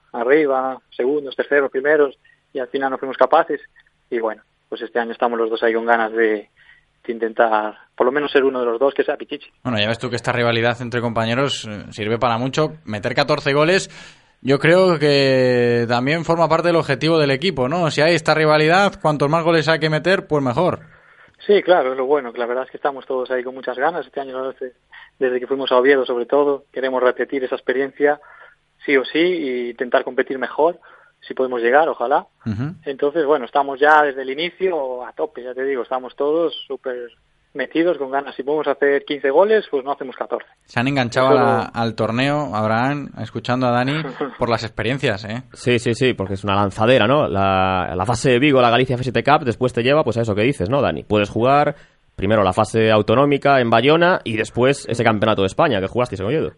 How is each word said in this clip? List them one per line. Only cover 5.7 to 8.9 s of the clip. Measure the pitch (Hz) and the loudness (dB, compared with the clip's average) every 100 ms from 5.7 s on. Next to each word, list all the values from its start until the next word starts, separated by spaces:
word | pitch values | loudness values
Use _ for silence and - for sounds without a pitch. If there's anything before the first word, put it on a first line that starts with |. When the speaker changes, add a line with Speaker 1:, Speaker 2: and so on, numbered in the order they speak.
Speaker 1:
con | 113 | 0
ganas | 117 117 110 | 0 0 0
de, | 113 113 104 - _ _ _ _ _ | 0 0 0 -6 _ _ _ _ _
de | - | -10
intentar, | 113 113 113 117 107 107 - _ - | -6 -6 0 0 0 -4 -10 _ -2
por | 123 | 0
lo | |
menos | 143 143 | 0 0
ser | 139 | 2
uno | 135 127 | 2 0
de | 120 | -2
los | 117 | 0
dos | 139 | 0